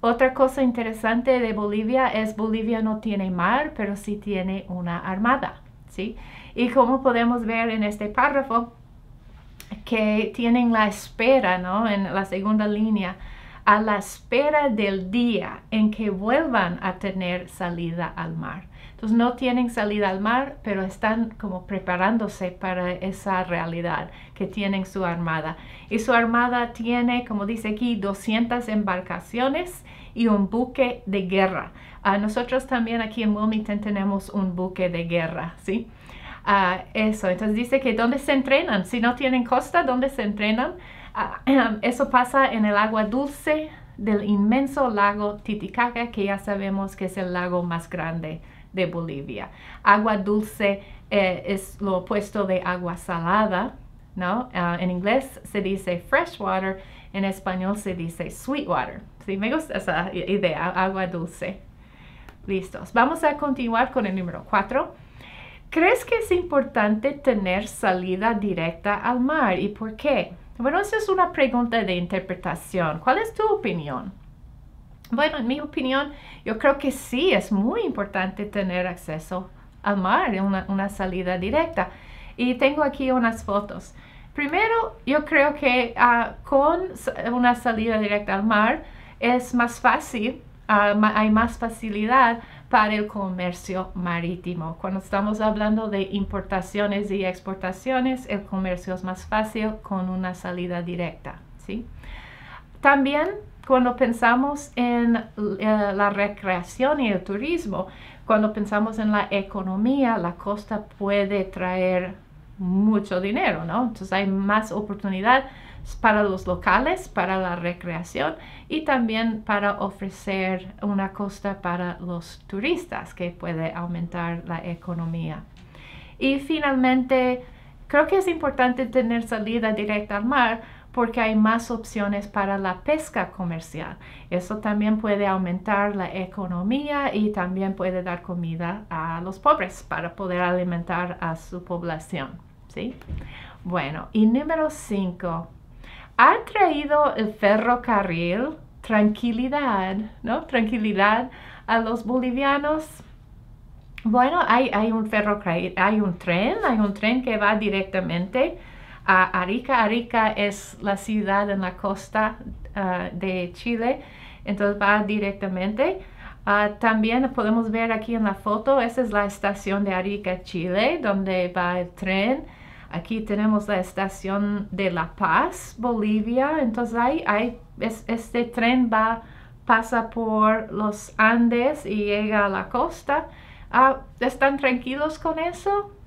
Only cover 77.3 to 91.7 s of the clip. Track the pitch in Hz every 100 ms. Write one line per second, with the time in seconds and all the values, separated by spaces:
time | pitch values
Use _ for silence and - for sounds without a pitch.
77.3 | 214 - 202 220 427 381 226 202 196 190
78.3 | 190 208 208 190 180 180 175 - 156 160
79.3 | 185 190 - - - - 202 185 226 -
80.3 | 190 196 190 190 196 196 202 185 180 180
81.3 | 185 190 285 330 226 180 - - - -
82.3 | - 247 247 277 294 285 277 262 254 233
83.3 | 226 - 202 208 180 - - - - -
84.3 | - 285 339 440 453 440 - - 294 294
85.3 | 311 285 294 285 247 233 233 240 233 226
86.3 | - - 277 285 349 370 - - - 226
87.3 | 247 247 247 247 220 220 220 208 208 208
88.3 | 196 214 214 220 302 - - - - 233
89.3 | 247 247 247 233 233 254 254 294 240 220
90.3 | - - - - 214 208 208 214 214 214
91.3 | 214 226 - 226